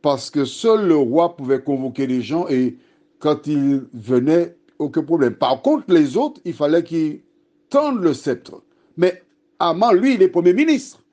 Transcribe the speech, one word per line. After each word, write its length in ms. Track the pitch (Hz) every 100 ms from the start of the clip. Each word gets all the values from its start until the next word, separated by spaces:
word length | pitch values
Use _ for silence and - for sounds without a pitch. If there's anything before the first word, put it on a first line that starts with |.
parce 280 | 147 139 -
que 160 | 151 135
seul 420 | - 226 220 196
le 80 | 156
roi 400 | 123 143 170 170
pouvait 260 | 131 135
convoquer 460 | 135 135 131 123 131
les 140 | 127
gens 260 | 107 160 -
et 300 | 127 127 - _ _ _ _
quand 300 | 151 147 147
ils 400 | 147 139 139 123
venaient, 600 | 117 107 123 131 165 170 - _ _
aucun 260 | 147 160
problème. 320 | 156 165 123 -
Par 260 | 127 131
contre, 300 | - 302 -
les 240 | 170 147 151
autres, 240 | 285 - 180
il 80 |
fallait 300 | 135 147 165
qu'ils 380 | 170 165 156 151 _ _ _ _ _
tendent 320 | 277 302 247
le 120 | 175
sceptre. 500 | 127 - 123 - - _ _ _ -
Mais 280 | 180 - _ _ _ _
Haman, 340 | 170 165 233
lui, 200 | 185 254
il 80 | 240
est 80 | 185
premier 240 | 175 175
ministre. 500 | 185 311 285 - - _